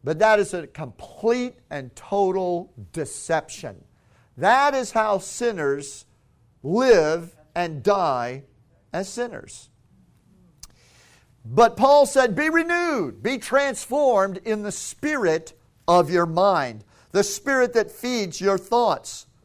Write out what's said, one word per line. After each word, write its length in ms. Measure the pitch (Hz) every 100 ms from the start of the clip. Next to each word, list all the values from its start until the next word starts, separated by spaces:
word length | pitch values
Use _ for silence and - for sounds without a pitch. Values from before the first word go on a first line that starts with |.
But 140 | 131 160
that 200 | 220 214
is 140 | 196
a 140 | 180 147
complete 880 | - 139 - - - 220 247 247 - _
and 240 | 147 131 -
total 760 | - 196 190 185 180 175 180 - 101
deception. 920 | 165 147 - - 160 - - 139 98 _ _ _ _ _ -
That 380 | 180 262 285
is 160 | 269 240
how 280 | 226 214 196
sinners 840 | - - 240 196 143 139 143 - _ _ _ _ _ _
live 720 | 135 202 262 202 151 165 170 _ _
and 280 | - 175 151
die 600 | 117 202 170 127 120 131 139 _ _ _ _
as 160 | 165 190
sinners. 600 | - 240 190 - - - _ _ _ _ _ _ _ _ _ - _ _ _ _ _ _ _
But 320 | 110 131 233 233
Paul 300 | 269 294 277
said, 300 | 269 247 196
"Be 120 | 311
renewed, 680 | 330 330 349 349 277 147 95
be 180 | 117 262
transformed 1000 | - 269 277 220 - 277 277 214 196 185
in 240 | 226 214
the 80 | 208
spirit 880 | - - - 294 302 185 160 160 _ _ _ -
of 200 | 175 151
your 180 | 175 170
mind," 580 | 160 196 175 131 110 - _ _
the 140 | 202
spirit 480 | 202 - 277 269 247
that 180 | 233 214
feeds 500 | - 247 240 190 -
your 180 | 196 196
thoughts. 680 | 190 240 226 147 - - - _